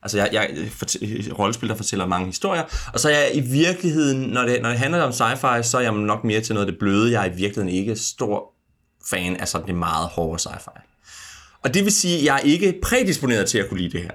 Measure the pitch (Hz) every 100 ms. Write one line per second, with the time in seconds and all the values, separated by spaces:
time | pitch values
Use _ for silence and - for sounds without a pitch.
0 | 101 101 98 107 104 73 113 - - -
1 | 107 110 107 98 101 117 117 104 104 101
2 | 90 90 92 92 196 175 165 - - -
3 | 151 147 139 139 123 135 165 180 180 156
4 | 147 131 131 127 120 120 117 117 135 170
5 | 147 117 117 139 135 120 117 127 120 104
6 | 104 110 113 107 110 107 98 87 101 98
7 | 117 113 95 87 101 101 95 92 101 107
8 | - - 117 101 - _ _ _ _ _
9 | - 92 90 90 90 - 82 87 85 80
10 | 78 - 82 82 - - - - _ _
11 | - - - - - _ 131 180 202 208
12 | 180 170 147 139 143 165 196 180 - 247
13 | 208 156 131 117 95 113 98 95 90 90
14 | 87